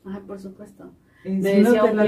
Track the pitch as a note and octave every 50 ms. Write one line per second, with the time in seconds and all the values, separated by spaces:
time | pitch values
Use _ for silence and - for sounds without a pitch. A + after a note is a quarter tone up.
0 | _ F#3+ G3 G3+ G3 F#3+ G3+ F#3+ G3 F#3+ F#3+ - G#3 G#3 _ - - F3+ - _
1 | _ _ _ _ - F#3+ F#3+ F#3+ F#3 G3 G3 G#3 G#3+ A#3+ A#3+ A3 G#3+ G#3+ G#3+ G#3+
2 | G#3+